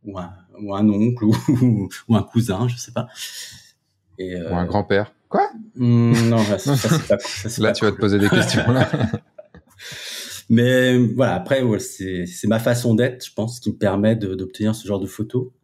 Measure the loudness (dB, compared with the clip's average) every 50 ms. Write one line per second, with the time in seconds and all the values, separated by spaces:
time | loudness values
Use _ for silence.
0 | _ -12 -12 -12 -12 -12 -14 -20 _ _ _ -14 -10 -8 -2 2 2 2 4 4
1 | 0 0 0 0 2 2 2 2 2 0 2 2 4 2 2 0 -2 -6 -10 -16
2 | -2 0 0 0 0 -2 -4 -4 -2 -2 -2 -2 -2 -2 -4 -6 -10 -10 -8 -8
3 | -8 -8 -12 -14 -14 -14 -14 -16 -16 -16 -18 -20 _ _ _ _ _ _ _ _
4 | _ _ _ -12 -10 -10 -8 -8 -6 -4 -4 -2 -2 0 0 -2 0 2 2 2
5 | 2 -2 _ _ _ _ 0 0 0 0 -4 -14 -20 -18 _ 0 2 4 4 6
6 | 6 4 4 4 4 4 4 2 2 2 0 -2 0 0 0 2 2 2 2 0
7 | 2 0 0 0 0 -8 -10 -8 -8 -8 -4 0 0 0 2 2 2 0 2 2
8 | 2 2 4 4 4 4 4 2 2 2 0 0 2 2 4 2 2 2 2 -2
9 | -2 -2 -2 -6 _ _ _ -20 -20 _ _ -20 _ _ _ _ -18 -18 -16 -14
10 | -14 -14 -14 -14 -14 -14 -16 -16 -2 _ 2 4 4 4 4 4 4 4 4 4
11 | 2 2 2 2 2 2 2 -2 -2 0 0 0 2 0 0 0 -4 -8 -12 -10
12 | -10 -8 -6 -6 -6 -8 -10 -6 0 0 0 2 2 0 0 0 2 2 4 4
13 | 2 0 -2 -6 -16 -12 _ -8 -8 -8 -8 -8 -8 -8 -6 -2 -2 0 0 2
14 | 2 2 0 0 -2 -6 -6 -6 -8 -10 -6 -4 -4 -4 -4 -4 -4 -4 -4 -4
15 | -4 -8 -8 -8 -10 -4 -4 -6 -6 -6 _ _